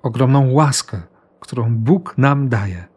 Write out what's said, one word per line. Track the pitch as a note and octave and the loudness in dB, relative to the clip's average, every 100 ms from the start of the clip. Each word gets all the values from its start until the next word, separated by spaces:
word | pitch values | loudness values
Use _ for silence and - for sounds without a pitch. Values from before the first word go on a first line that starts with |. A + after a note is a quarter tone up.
ogromną | C3 A2+ C3 C#3 C3+ | -4 0 4 4 4
łaskę, | C3+ D3+ C3+ - G2+ E2+ _ _ _ | 2 2 0 -6 -12 -14 _ _ _
którą | - B2 A2+ A2+ | -12 -6 -2 -2
Bóg | A2+ F#3 F3 - | 0 0 0 0
nam | C3+ C#3 C3+ | 0 0 -2
daje. | A2+ G2 F2 F2 | -2 -4 -8 -14